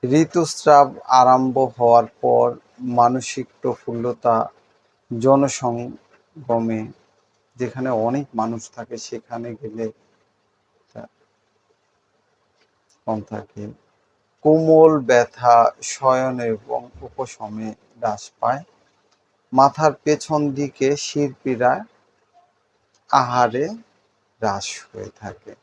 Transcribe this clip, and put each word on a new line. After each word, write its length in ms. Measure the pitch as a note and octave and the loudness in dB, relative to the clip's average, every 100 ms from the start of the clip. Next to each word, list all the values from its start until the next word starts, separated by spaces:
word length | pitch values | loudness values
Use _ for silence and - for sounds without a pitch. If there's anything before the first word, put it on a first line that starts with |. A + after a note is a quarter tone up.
ঋতুস্রাব 840 | B2+ C#3+ D#3+ F3+ D#3+ - - C#3+ C#3 G#2 - B2+ | 2 2 2 0 -2 -2 6 6 6 0 2 4
আরম্ভ 360 | B2+ B2+ C3 B2+ C3 A#2 | 6 4 2 0 -2 0
হওয়ার 300 | A#2+ A#2 A2+ _ | 4 4 4 _
পর 260 | B2 A#2+ A#2+ A#2+ _ _ B2+ A#2+ | 0 2 2 -2 _ _ -4 2
মানসিক 480 | A#2+ B2+ A#2 - B2 _ | 2 2 -6 -10 -12 _
প্রফুল্লতা, 760 | C3 A2+ - A#2 A#2+ A#2 A#2+ A2+ - _ _ _ _ _ _ | -8 -8 -8 -8 -6 -4 0 0 -2 _ _ _ _ _ _
জনসঙ্গমে, 1700 | A#2+ B2 C#3 C#3 - B2 A#2+ A#2+ - _ _ _ D#3+ B2 A#2 A2+ A2 G#2+ - _ _ _ _ _ _ | -2 2 4 2 -2 -6 -6 -10 -16 _ _ _ -20 -4 -2 -2 -4 -8 -16 _ _ _ _ _ _
যেখানে 340 | B2 C3 C3 A#2 A2+ | -10 -6 -4 -2 -2
অনেক 200 | C3+ C#3 A2+ | -4 -6 -6
মানুষ 220 | A2 A#2 - | -6 -8 -12
থাকে 260 | - A2+ A#2 - | -18 -16 -14 -14
সেখানে 420 | A#2+ _ A#2 A#2+ A2+ | -16 _ -14 -12 -14
গেলে 260 | A2+ A2 A2 - _ _ _ _ _ _ _ _ _ - - _ _ _ _ _ _ _ _ _ _ _ _ _ _ _ _ _ _ _ - | -14 -10 -10 -10 _ _ _ _ _ _ _ _ _ -20 -20 _ _ _ _ _ _ _ _ _ _ _ _ _ _ _ _ _ _ _ -8
কম 120 | A2 G2 | -8 -8
থাকে, 320 | A2 A2 - G#2 - _ _ _ _ _ _ | -14 -14 -16 -16 -16 _ _ _ _ _ _
কোমল 480 | D3+ D#3+ D#3+ D#3+ D#3+ D3+ B2 | 2 2 4 8 8 6 2
ব্যথা 480 | B2 A#2 - B2 A#2+ A#2 - - | 2 2 -2 4 6 4 0 -14
শয়ন 440 | - C3+ B2+ C3 B2 A#2 | -4 0 0 -2 -4 -6
এবং 260 | A2 A#2+ B2 B2 - C3 | -6 -8 -10 -10 -20 -20
উপশমে 640 | - B2+ - G#2+ G#2+ A2 G#2+ _ A#2 | -12 -12 -10 -14 -10 -12 -12 _ _
হ্রাস 240 | A#2 G#2 - _ | -8 -8 -12 _
পায়, 240 | A#2 C3+ E3 _ _ _ _ _ _ _ _ | -4 -4 -8 _ _ _ _ _ _ _ _
মাথার 400 | C3 C#3 D3 D#3 C#3 | 2 2 4 -2 -2
পেছন 380 | - D3+ - D3+ D3 | -2 -2 -2 -4 -4
দিকে 340 | C3+ C#3+ - C3+ C#3+ - | -4 -8 -2 -2 -2 -6
শিরপীড়া, 680 | D3+ C#3+ C3 C3+ A#2+ B2 D3+ A3 _ _ _ _ _ _ _ _ _ _ _ _ | -4 -4 -4 -6 -2 0 0 -6 _ _ _ _ _ _ _ _ _ _ _ _
আহারে 560 | C3+ B2 B2 A#2+ A#2+ D#3 A3+ A3+ _ _ _ _ _ | 0 0 0 0 0 -6 -8 _ _ _ _ _ _
হ্রাস 260 | A2 G2 - - - | -6 -6 -8 -14 -18
হয়ে 240 | - G2+ _ | -16 -16 _
থাকে। 320 | G#2 F#2+ - G2+ | -18 -16 -20 -20